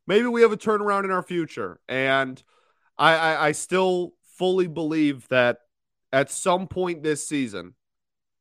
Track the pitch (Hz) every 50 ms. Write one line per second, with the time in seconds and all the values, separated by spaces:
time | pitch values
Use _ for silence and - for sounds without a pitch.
0 | _ 160 190 226 247 247 233 233 226 214 214 - - 220 214 202 208 208 202 196
1 | 196 190 190 180 175 - 180 170 160 - - 120 104 90 82 - _ - 127 131
2 | 135 135 135 135 135 131 131 - _ _ _ _ _ _ _ _ _ _ _ -
3 | 143 160 165 160 165 160 160 147 156 151 156 - - - 175 185 185 185 180 180
4 | 180 - - _ _ _ - - 180 185 185 190 180 165 147 151 160 151 160 160
5 | 151 143 139 123 - - 131 127 120 120 117 - _ _ _ _ _ _ _ _
6 | _ _ 135 135 139 - - - - 190 175 185 190 - - 185 185 175 175 147
7 | 147 156 147 143 - - 156 143 131 110 101 90 85 90 - _ _ _ _ _
8 | _ _ _ _ _ _ _ _